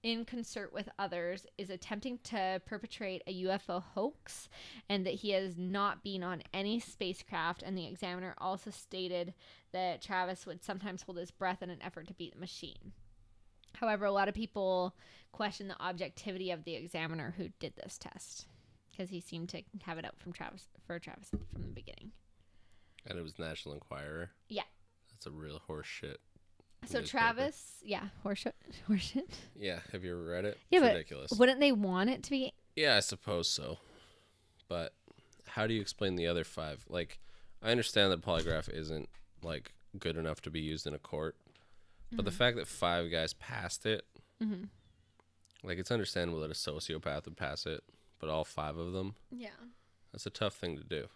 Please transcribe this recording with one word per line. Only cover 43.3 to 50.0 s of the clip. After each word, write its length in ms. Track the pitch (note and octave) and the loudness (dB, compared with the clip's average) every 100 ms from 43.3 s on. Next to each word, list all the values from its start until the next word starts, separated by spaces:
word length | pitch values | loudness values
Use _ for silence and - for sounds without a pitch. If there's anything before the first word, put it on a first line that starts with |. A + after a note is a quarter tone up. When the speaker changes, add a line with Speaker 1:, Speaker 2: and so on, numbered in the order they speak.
Speaker 2:
passed 520 | - - A#2+ F2+ - A2+ | -2 -6 -4 -4 -2 0
it, 200 | A2 - - - _ | 0 -2 -18 -20 _
Speaker 1:
Mm-hmm. 240 | A3 G3 G3+ - - - _ _ - _ _ - | -2 -2 -6 -14 -20 -20 _ _ -20 _ _ -12
Speaker 2:
like, 140 | - F2 | -4 -2
it's 140 | F#2 | 2
understandable 480 | A#2+ F#2+ - F2 E2 | 2 2 2 2 2
that 100 | D#2 | -2
a 20 | |
sociopath 720 | D#2 - D2+ - D#2 D#2 D2 - | -2 -2 -2 -2 -2 0 -2 -4
would 100 | D#2+ | -4
pass 280 | C#2 D2+ - | -4 -2 -4
it, 180 | D#2 - - - _ | -4 -8 -20 -20 _
but 100 | D#2 | 0
all 160 | D#2 D2+ | 0 0
five 320 | - D2+ D#2 | -2 -4 -2
of 160 | E2+ | -2
them? 220 | F#2 F#2+ G#2+ - | -2 -4 -6 -12
Speaker 1:
Yeah. 200 | B3 A3+ - A#3+ - _ _ | -12 -12 -14 -20 -20 _ _